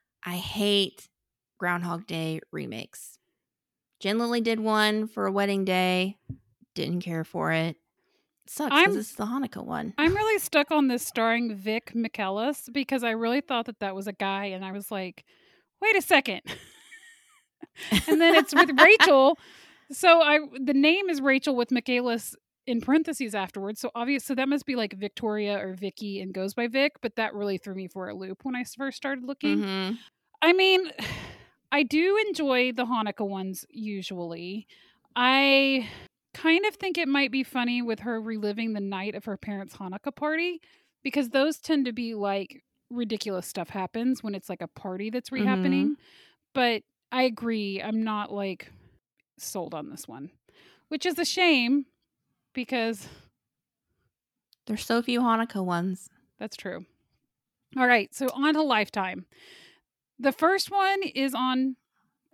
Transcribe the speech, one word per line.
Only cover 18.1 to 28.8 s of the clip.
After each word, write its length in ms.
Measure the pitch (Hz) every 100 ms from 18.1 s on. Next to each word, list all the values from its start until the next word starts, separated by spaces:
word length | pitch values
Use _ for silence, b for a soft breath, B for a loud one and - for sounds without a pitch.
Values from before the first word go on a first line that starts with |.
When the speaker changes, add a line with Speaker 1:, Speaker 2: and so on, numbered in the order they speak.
| 311
Speaker 2:
then 140 | 330 370
it's 180 | -
with 160 | 302 349
Speaker 1:
<laughs> 100 | 269
Speaker 2:
Rachel. 560 | 339 440 330 269 269 320 B B B B -
So 300 | 277 359 330
I, 160 | 294 302 285 262
the 120 | 262
name 340 | 277 302 370 381
is 120 | 285
Rachel 360 | 269 262 302 240
with 140 | 240
Michaelis 640 | 247 247 247 247 233 - - _ _ -
in 140 | 233
parentheses 540 | - 311 320 294 233
afterwards. 460 | 202 185 202 196 214
So 100 | 240
obvious, 300 | 233 240 277
so 100 | - 254
that 120 | 269
must 180 | 285 277
be, 100 | 247
like, 160 | 214
Victoria 640 | 190 202 - 220 214 208 202
or 140 | 190
Vicky 460 | 185 196 - 208 196
and 120 | 190
goes 200 | 190 190
by 120 | 240 240
Vic, 240 | 269 285 -
but 140 | 240 -
that 180 | 220
really 240 | 208 202 190
threw 160 | 202
me 140 | 185 180
for 200 | 190 185
a 60 |
loop 300 | 202 190 185
when 100 | 269
I 60 | 247
s-, 140 | 233
first 220 | -